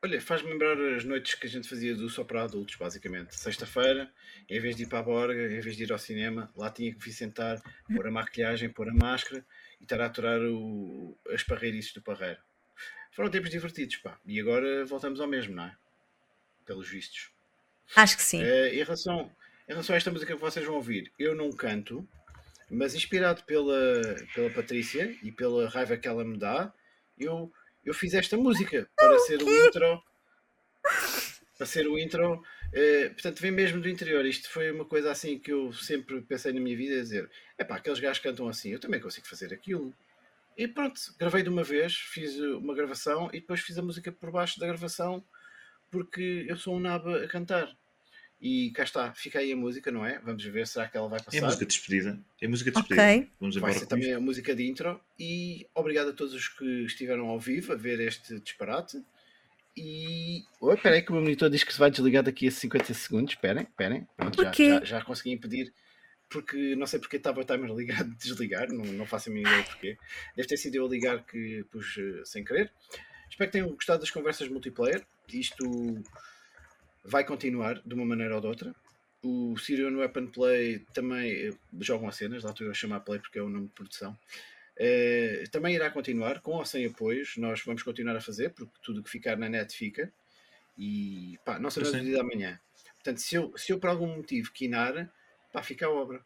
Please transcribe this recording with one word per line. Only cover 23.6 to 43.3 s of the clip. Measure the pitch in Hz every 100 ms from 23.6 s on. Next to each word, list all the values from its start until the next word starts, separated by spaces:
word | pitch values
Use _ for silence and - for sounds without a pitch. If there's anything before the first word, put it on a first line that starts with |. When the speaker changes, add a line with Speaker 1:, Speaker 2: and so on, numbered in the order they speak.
| 143 135 131 123 113 98 - -
Speaker 1:
pela | 120
Patrícia | 120 113 120 117 139 196 233
e | 208
pela | 117 127 120 113
raiva | 127 123 117
que | 127
ela | 117 113
me | 107
dá, | 101 131 196 _ _ _ _ _
eu, | 143 165 165 - - _
eu | -
fiz | 151 180
esta | 185 - 214
música | 254 196 196 139 101 -
para | 622 539
ser | 480 -
o | 147 453 453
intro. | - 165 170 _ _ _ _ _ _ _ _ - - - - - - _ _
Para | 131
ser | 165 151
o | 151
intro, | 160 165 175 170 - - -
eh, | 135 147 147 135
portanto, | - 180 151
vem | 185
mesmo | 190 190 170
do | 170
interior. | 180 165 151 135
Isto | 131 -
foi | 165 160
uma | 156 151
coisa | 156 151
assim | 143 160 139
que | -
eu | 143 131
sempre | 117 - 147 127 135
pensei | 117 131 139
na | 131
minha | 127 117
vida, | 135 131
a |
dizer, | 117 104 87 - - -
"Epá, | - 98
aqueles | - 135
gajos | 139 135
cantam | 139 123 120
assim, | 110 104
eu | 110
também | - 160
consigo | 104 - -
fazer | - 98
aquilo." | - - 175 135 - _ _ _ _ _ -
E | 233
pronto, | 262 277 - - -
gravei | 170 185
de | 180
uma | 180
vez, | 147 147 165 190
fiz | - - 156 139
uma | 147 127 139 139
gravação | 143 131 151 151 170